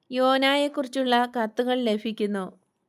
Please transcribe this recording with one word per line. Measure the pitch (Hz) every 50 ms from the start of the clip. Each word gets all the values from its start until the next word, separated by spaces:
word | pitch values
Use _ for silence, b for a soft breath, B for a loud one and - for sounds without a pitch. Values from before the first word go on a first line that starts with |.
| _ -
യോനായെക്കുറിച്ചുള്ള | 254 254 254 262 269 269 269 269 285 285 285 285 294 302 269 247 254 269 262 247 240 240 247 247 -
കത്തുകൾ | 240 220 220 - - 247 247 254 254
ലഭിക്കുന്നു. | 240 220 208 214 - 226 214 - 208 202 208 196 185 - - _ _ _ _ _ _